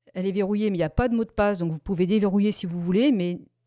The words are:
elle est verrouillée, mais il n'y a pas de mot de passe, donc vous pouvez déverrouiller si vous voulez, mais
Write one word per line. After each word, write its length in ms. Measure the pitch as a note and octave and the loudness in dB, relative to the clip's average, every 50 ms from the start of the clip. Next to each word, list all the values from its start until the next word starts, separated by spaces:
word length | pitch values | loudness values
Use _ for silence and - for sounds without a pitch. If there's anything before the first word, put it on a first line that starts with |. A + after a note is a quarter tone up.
| _ - _ | _ -14 _
elle 120 | F#3 F3+ | -4 -4
est 60 | G3 F3+ | -2 -2
verrouillée, 380 | G3+ G3 F#3+ G#3 G#3 G#3+ G#3+ | -2 -2 0 0 0 0 0
mais 60 | G3 | 0
il 40 | E3 | 0
n'y 40 | E3 | -2
a 60 | D3+ | 0
pas 180 | D3+ - A#3+ B3+ | 0 0 0 2
de 60 | A#3 | 0
mot 100 | A3+ A3+ | -2 -2
de 60 | - | -4
passe, 280 | - - G3+ G#3 G#3 F3 | -2 0 0 0 0 0
donc 120 | F3 E3+ | -2 -4
vous 80 | D#3+ D#3 | -4 -6
pouvez 280 | - - G3 D#3+ F#3 | -6 -6 -2 0 0
déverrouiller 440 | F3 G#3+ A3 G3+ G3 F3+ G#3 G3 G#3 | 2 2 2 2 2 2 2 2 2
si 160 | G3+ - - | 0 -2 -6
vous 140 | F3 E3 F3 | -6 -6 -6
voulez, 320 | E3+ F3 F#3 G#3 B3 D4 B3+ | -2 0 2 2 4 4 2
mais 280 | F#3+ F3 F3 F3+ - - - _ _ _ | 2 0 -2 -4 -6 -10 -16 _ _ _